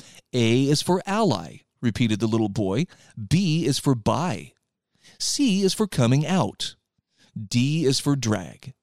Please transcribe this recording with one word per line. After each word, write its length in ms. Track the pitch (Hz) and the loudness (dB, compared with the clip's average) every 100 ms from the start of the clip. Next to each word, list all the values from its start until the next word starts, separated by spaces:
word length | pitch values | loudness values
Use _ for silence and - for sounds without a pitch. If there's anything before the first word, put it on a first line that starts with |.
| - - _ | -20 -20 _
'A' 380 | 123 113 120 139 | 0 2 4 2
is 140 | 151 | 2
for 180 | - 185 196 | 0 -2 -2
ally," 540 | 208 208 98 76 - _ _ | 0 0 0 -4 -16 _ _
repeated 380 | 120 107 117 104 | -4 0 0 0
the 80 | 113 | 0
little 220 | 113 107 | 0 0
boy. 360 | 101 95 104 180 - - - 104 | -2 -2 -2 -4 -10 -20 -14 -2
"B 380 | 165 190 160 131 | 0 2 0 0
is 140 | 135 | 0
for 160 | 143 120 | 0 0
bi. 580 | 117 110 175 98 69 _ _ _ _ _ - - | 0 0 -2 -6 -10 _ _ _ _ _ -20 -8
C 460 | - - 277 190 | -6 0 2 2
is 100 | 190 | 2
for 140 | - 214 | 0 -2
coming 380 | - 117 135 151 | 2 4 4 2
out. 480 | - 98 - - - _ _ _ _ _ - | 2 0 -2 -10 -12 _ _ _ _ _ -12
D 500 | 101 120 135 160 135 | -2 0 2 2 2
is 140 | 139 | 2
for 160 | 143 139 | 0 0
drag." 580 | 113 104 78 - - - | 0 -2 -4 -16 -20 -20